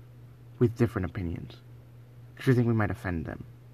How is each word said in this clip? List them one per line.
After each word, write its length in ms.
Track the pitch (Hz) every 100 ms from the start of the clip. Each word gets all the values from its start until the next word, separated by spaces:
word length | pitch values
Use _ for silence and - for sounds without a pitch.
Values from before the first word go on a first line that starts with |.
| - - - - - -
with 180 | 120 113
different 300 | 120 101 92
opinions, 500 | 101 87 87 - - - - - - - - - -
'cause 100 | -
we 80 |
think 120 | 123 117
we 80 |
might 160 | 113 101
offend 340 | 92 95 85
them. 200 | 76 - - - -